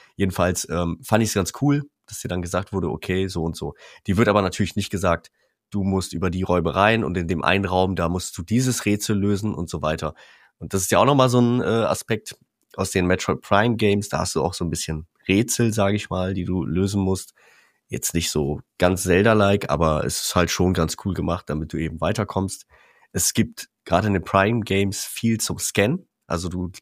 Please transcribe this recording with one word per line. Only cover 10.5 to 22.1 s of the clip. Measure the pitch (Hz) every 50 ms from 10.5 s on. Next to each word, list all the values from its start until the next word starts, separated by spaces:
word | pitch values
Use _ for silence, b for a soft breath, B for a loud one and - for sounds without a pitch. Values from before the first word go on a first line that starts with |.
| B B
Und | - - -
das | 95
ist | 92 -
ja | 110 90
auch | 110
nochmal | 131 147 135 131 127
so | 120 123
ein, | 123 120 120 123
äh, | 78
Aspekt | 92 110 113 110 - - - - - 113 107 - - - - _ _ _ _ _ _ -
aus | - 95 -
den | - 95 90
Metroid | 90 92 - - - - -
Prime | - - 104 101 110 123 113
Games, | 104 107 101 101 101 98 -
da | - 80
hast | 90 - -
du | 80
auch | 73 92
so | - - 90
ein | 80
bisschen | 73 - - - 78 78 80 - _ _ - -
Rätsel, | 98 101 123 123 - - 120 113
sag | 104 110 98 101 104
ich | 98 - -
mal, | 95 92 92 95 95
die | 95 87
du | 90 90 90 73
lösen | - 78 92 98 95 101 101
musst. | 95 95 95 - - - - b b b b b b b b b b b
Jetzt | - - - - -
nicht | 85 82 -
so | - 78 71 71 76 - - _ _ -
ganz | 90 90 92 92 -
Zelda-like, | 92 85 92 104 117 110 107 101 98 101 101 98 -
aber | 73 73 82 78 76 73 -
es | - - - -
ist | - -
halt | 90 87 82
schon | - - 90 92 92
ganz | 85 80 78 - - -
cool | 98 87
gemacht, | 85 82 82 85 87 - -
damit | 73 78 82 78
du | -
eben | 76 80 80 80 80
weiterkommst. | 78 87